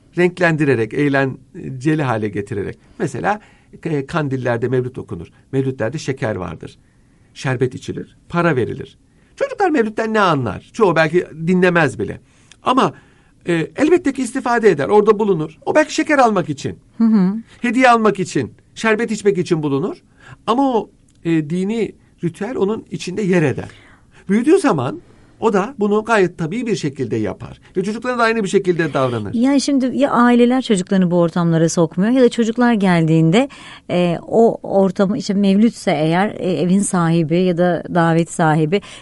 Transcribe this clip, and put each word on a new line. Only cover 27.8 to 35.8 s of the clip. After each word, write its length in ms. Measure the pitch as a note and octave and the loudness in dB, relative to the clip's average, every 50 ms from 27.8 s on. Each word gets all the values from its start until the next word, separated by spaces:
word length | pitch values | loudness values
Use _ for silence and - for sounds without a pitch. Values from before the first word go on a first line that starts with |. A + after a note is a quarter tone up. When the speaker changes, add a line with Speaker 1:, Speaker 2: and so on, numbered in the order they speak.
| F3+ | -4
Speaker 1:
çocuklarına 360 | G#3 G#3+ A#3 A3+ B3 B3+ A#3+ | -4 -4 -6 -4 -4 -2 0
da 40 | A#3 | 2
aynı 200 | A3 A3+ A3+ G3+ | 2 2 0 0
bir 40 | |
şekilde 460 | F3 G3 G3 G3 F3+ F3 D#3+ E3 D3+ C3+ | 0 0 0 2 2 0 0 0 -2 0
davranır. 400 | D3 C3 B2+ A#2 A2+ G#2+ G2 G#2+ | 0 0 0 -2 -4 -4 -4 -2
Speaker 2:
Yani 280 | A3+ A#3+ C4+ C#4+ C4+ | 0 2 2 2 2
şimdi 360 | - - C#4 C4+ B3+ B3+ - | 0 0 0 0 0 0 0
ya 140 | A#3 C#4 - | 0 0 2
aileler 500 | - A#3 A#3+ A#3+ A#3+ A#3+ A#3+ A#3+ B3+ C4 | 2 4 4 4 4 4 4 4 2 0
çocuklarını 500 | B3 - A3 F3+ F3+ - G3 F#3+ F#3 E3+ | 0 0 0 0 0 0 0 2 2 2
bu 80 | F3 F3 | 2 2
ortamlara 500 | E3+ E3 - F#3 E3+ E3+ E3 D#3+ E3 D#3+ | 2 2 0 0 0 2 2 2 2 2
sokmuyor 420 | - F3+ E3 D#3 - F3+ F#3+ A3+ | 2 0 0 0 0 -2 0 2
ya 100 | B3+ C4+ | 4 4
da 80 | B3 A#3+ | 4 4
çocuklar 440 | - - A#3 A3 A3+ B3 B3 A#3+ A#3 | 4 2 -2 -2 0 0 2 2 2
geldiğinde, 760 | G3+ G3+ F#3+ F3 E3+ D#3+ D#3 D#3+ E3 D#3+ D#3+ E3 A#3 C#4 C#4 - - - - - - _ - | 2 2 2 2 4 4 4 4 4 4 4 4 2 2 0 -4 -16 -20 -20 -20 -16 _ -4
e, 280 | - F3+ F3+ F3 E3 - | -2 0 0 0 -2 -4
o 380 | - - - G#3 A#3 A3 - - - - - G3 | -4 -2 2 4 4 4 2 -2 -4 -2 0 2
ortamı, 380 | G3 F#3+ F3+ - G3+ F#3 G#3+ | 2 2 2 0 0 0 0
işte 160 | - F#3+ - G3 | -4 -4 -2 0
mevlütse 580 | G3+ G3+ G3 F#3+ G3+ A3 A#3 A3 - | 2 2 4 4 4 4 2 0 -2